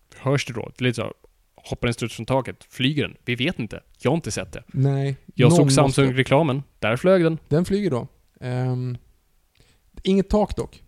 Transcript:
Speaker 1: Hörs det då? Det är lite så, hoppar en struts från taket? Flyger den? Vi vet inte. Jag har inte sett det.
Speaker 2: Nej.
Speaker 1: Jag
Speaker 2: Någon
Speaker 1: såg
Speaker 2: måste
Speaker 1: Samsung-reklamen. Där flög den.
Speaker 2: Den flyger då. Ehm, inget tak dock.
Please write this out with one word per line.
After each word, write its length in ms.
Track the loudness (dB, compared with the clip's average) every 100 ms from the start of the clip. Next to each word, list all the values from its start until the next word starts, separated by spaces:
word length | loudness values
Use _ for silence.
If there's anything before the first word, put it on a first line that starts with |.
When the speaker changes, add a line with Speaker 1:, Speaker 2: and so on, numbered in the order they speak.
| _ -8
Speaker 1:
Hörs 280 | -2 -2 -2
det 80 |
då? 180 | -8 -10 -4
Det 60 |
är 40 | -4
lite 80 | -2
så, 120 | -6 -10 _ _ _ _
hoppar 320 | -12 -4 -4
en 60 |
struts 220 | -2 -6 -8
från 100 | -2
taket? 380 | -2 -2 -10 -18
Flyger 340 | -2 0 0 -4
den? 100 | -6 -6
Vi 100 | -4
vet 240 | -4 -4
inte. 200 | -10 -12 -18 _
Jag 120 | 0
har 40 | 0
inte 160 | -2
sett 200 | -8 -8
det. 100 | -14 -8
Speaker 2:
Nej. 480 | -2 0 0 -2 -6 -10 2
Speaker 1:
Jag 140 | 6
Speaker 2:
Någon 60 | 6
Speaker 1:
såg 80 | 6
Speaker 2:
måste 100 | 4
Speaker 1:
Samsung-reklamen. 880 | 4 4 2 2 2 2 2 -2 -6 _
Där 160 | -4 0
flög 260 | 2 4
den. 140 | 2 -2 -2
Speaker 2:
Den 180 | -2 0
flyger 260 | -2 -2
då. 160 | -4 -6 _ _ _
Ehm, 560 | -8 -4 -2 -4 -6 -10 -14 _ _ _ _ _ _ _ _ -6
inget 260 | 0 2 2
tak 260 | 0 0 -2
dock. 280 | -8 -12